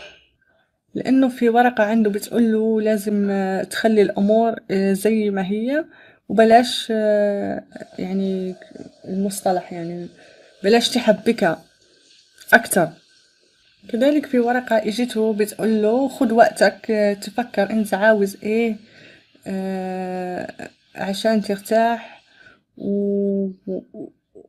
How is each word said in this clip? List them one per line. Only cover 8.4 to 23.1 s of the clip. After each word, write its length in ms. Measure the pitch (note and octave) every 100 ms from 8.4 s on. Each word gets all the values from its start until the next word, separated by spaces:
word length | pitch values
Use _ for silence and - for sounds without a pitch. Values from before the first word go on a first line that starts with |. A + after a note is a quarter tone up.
| F#3 F#3 - - - - -
المصطلح 680 | F#3+ G3+ G3 G3 F3+ -
يعني 340 | F3 E3+ F3 F3 - - - _ _
بلاش 260 | F#3+ A#3 -
تحبكها 720 | A#3+ A3+ G3+ - A3+ F#3 - - _ _ _ _ _ _ _ -
أكتر. 360 | C3+ - G3 D#3+ - _ _ _ _ _ _ _ _ -
كذلك 360 | A3 C4+ D4 C#4+
في 140 | B3
ورقة 380 | A#3 B3 B3 A3+
إجته 560 | A3 G#3+ B3 A3 A3
بتقول 480 | G#3 G#3+ - G#3+ A3
له 260 | G#3+ A#3+ C4+
خد 240 | - A#3+
وقتك، 600 | A3+ A3+ - G3+ - -
آه، 220 | G#3+ G#3
تفكر 560 | G3+ G3+ - B3 - G3
أنت 240 | A3 G3+
عاوز 440 | F#3+ A3 G#3+ G3 -
إيه، 320 | G#3 A3 A#3 G#3+ - - - - _ _ -
آه، 1200 | F#3+ F#3+ F#3+ F#3 F#3 F#3 F#3 F3+ F3+ - - - _ _ -
عشان 460 | F#3+ G3 A3 A3
ترتاح 840 | G3+ G3+ - A3 A3+ A3+ - - _ _ - _ _ -
و-، 680 | G3 G3+ G3+